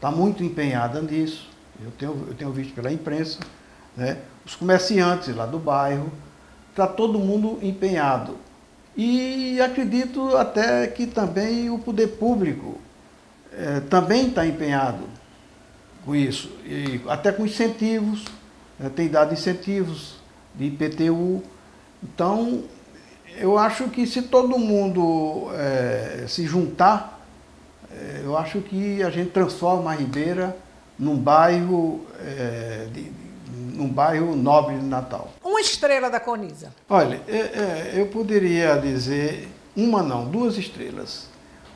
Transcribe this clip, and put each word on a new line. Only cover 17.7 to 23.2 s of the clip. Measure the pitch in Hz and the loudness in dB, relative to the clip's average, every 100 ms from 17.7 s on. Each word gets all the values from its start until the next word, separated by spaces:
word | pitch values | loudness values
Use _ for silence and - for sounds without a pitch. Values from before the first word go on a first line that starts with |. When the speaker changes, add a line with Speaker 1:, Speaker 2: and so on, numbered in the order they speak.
| 220 220 226 208 214 - - - - - - | 2 0 0 0 -4 -8 -16 -20 -20 -20 -10
Speaker 1:
né? | 135 | -8
Tem | 135 165 | -2 2
dado | 151 151 | 4 4
incentivos | 165 - 180 - 196 175 151 - - - - - | 2 -2 -2 -2 -2 -2 -6 -12 -20 -20 -20 -18
de | - 139 | -6 -4
I | |
P | 143 156 | -2 -4
T | 156 160 | 0 2
U. | 165 175 185 - - - - - - | 2 0 -2 -4 -18 -20 -20 -20 -16
Então, | - - 175 214 233 247 - - - - - - | -12 -2 0 0 0 -4 -6 -16 -20 -20 -20 -20